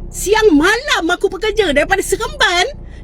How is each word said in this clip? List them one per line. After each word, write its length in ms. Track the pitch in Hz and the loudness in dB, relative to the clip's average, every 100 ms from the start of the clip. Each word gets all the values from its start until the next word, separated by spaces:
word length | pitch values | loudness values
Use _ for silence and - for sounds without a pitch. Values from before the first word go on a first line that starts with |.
| - | -8
Siang 400 | - 349 440 427 | -8 0 4 6
malam 560 | 285 349 466 587 466 339 | 6 4 0 0 -2 0
aku 160 | 349 392 | 0 -2
bekerja 480 | 370 427 427 370 | -2 -4 0 2
daripada 320 | 285 330 381 - | 2 0 -2 0
Seremban. 640 | 392 494 605 427 359 466 - - - | -2 -4 -2 0 2 -2 -4 -16 -12